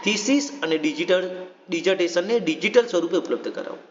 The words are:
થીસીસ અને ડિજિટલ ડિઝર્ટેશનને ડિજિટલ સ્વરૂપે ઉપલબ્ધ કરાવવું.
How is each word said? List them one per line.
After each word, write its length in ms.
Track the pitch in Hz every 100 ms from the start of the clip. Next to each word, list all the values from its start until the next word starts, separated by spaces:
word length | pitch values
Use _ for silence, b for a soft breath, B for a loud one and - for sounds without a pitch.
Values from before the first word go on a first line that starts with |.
થીસીસ 480 | 202 214 - 285 285 -
અને 140 | 160 160
ડિજિટલ 680 | 156 147 175 180 180 185 180 - -
ડિઝર્ટેશનને 680 | 170 170 185 170 175 185 233
ડિજિટલ 480 | 170 160 202 226 233
સ્વરૂપે 300 | 180 165 180
ઉપલબ્ધ 320 | - 120 -
કરાવવું. 300 | - - - -